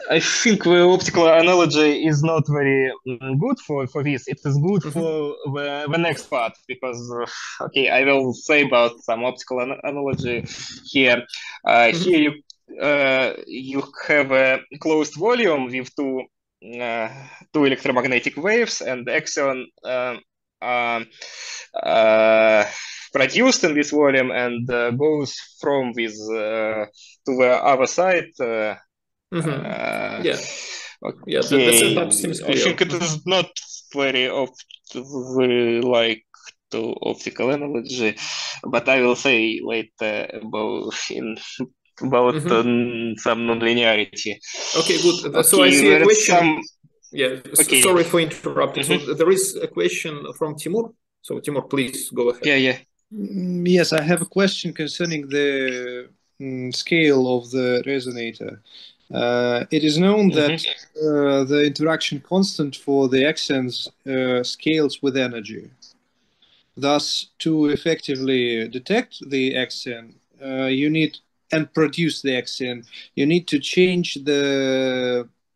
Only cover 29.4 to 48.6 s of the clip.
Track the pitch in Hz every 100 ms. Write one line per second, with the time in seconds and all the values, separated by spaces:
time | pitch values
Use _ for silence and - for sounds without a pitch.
29.4 | 156 135 - - 57 107 73 53 62 67
30.4 | - - - - - - - - - 151
31.4 | - 139 120 117 - 175 165 - - -
32.4 | - 135 - 160 180 175 170 151 170 185
33.4 | 175 - - - - 143 139 127 127 113
34.4 | 127 - - - - 123 135 139 127 127
35.4 | 127 120 117 117 123 120 113 110 _ -
36.4 | - _ _ 113 113 - 113 113 - -
37.4 | 120 147 143 120 - 127 107 104 - -
38.4 | - - - 120 131 131 123 120 139 117
39.4 | 113 110 107 113 110 _ 110 104 - 110
40.4 | 110 107 107 104 104 - - 127 117 110
41.4 | - - 123 _ _ - 127 123 123 156
42.4 | 139 113 120 120 123 117 117 110 123 113
43.4 | 117 117 117 120 117 107 101 - 107 104
44.4 | - - - 156 165 165 170 - 151 160
45.4 | 156 196 - 139 - 151 165 - - 175
46.4 | 165 156 - _ _ _ _ 143 127 135
47.4 | - 147 147 135 190 175 165 170 160 -
48.4 | 151 143